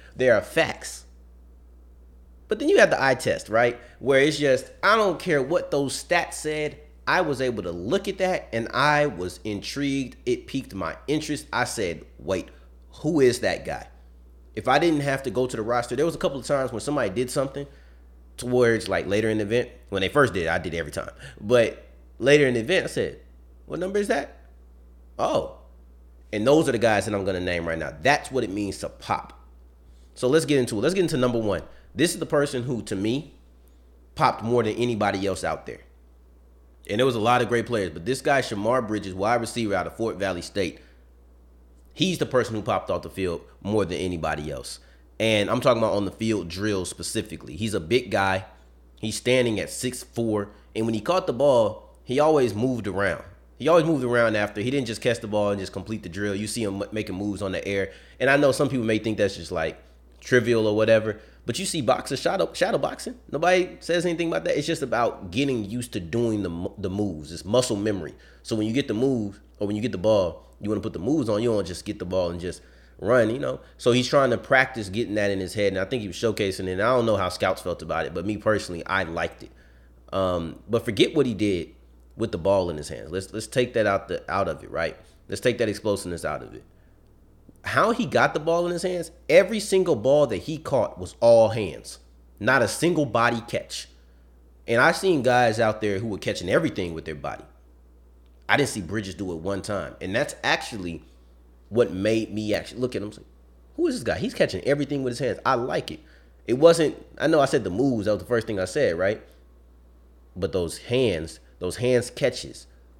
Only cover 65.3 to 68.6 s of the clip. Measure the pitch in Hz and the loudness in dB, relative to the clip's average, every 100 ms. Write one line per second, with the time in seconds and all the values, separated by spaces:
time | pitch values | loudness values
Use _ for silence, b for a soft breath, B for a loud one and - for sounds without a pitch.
65.3 | 104 139 123 98 120 117 107 82 113 117 | -2 0 0 -4 -6 -6 -8 -4 0 0
66.3 | 107 90 85 92 - 95 98 104 78 76 | 0 -2 -4 -8 -6 -4 -2 -2 -4 -10
67.3 | 82 80 120 123 101 107 98 73 - b | -12 0 2 2 0 -2 -2 -6 -14 b
68.3 | b - 110 | b -6 -2